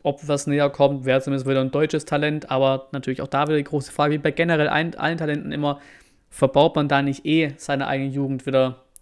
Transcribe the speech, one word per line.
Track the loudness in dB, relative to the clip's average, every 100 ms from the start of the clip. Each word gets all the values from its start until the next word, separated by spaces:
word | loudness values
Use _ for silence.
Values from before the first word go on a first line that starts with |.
ob | -4 -4 -4
was | -4 0
näher | 0 0
kommt, | 4 2 2
wäre | 0 0
zumindest | 0 -2 0
wieder | 0
ein | 0
deutsches | 0 0 -2
Talent, | -2 -2 0 -4 -2
aber | 2 2 2 -4
natürlich | -8 -6 -6
auch | -2
da | -2 0
wieder | 0
die |
große | 0 -4 -4
Frage, | 0 0
wie | 2
bei | 0
generell | 0 0 2 2
ein, | 0 -2
allen | -2 -4 -2
Talenten | -2 -4 -4
immer, | -4 -2 -4 -10 -20 _ _ _
verbaut | 0 2 6 4 4
man | 2
da | 2
nicht | 0 -2 0
eh | 2 0 -4
seiner | -4 -4 -2
eigenen | -2 -4
Jugend | -4 -4 -4 0
wieder | 2 2 -2 _ -20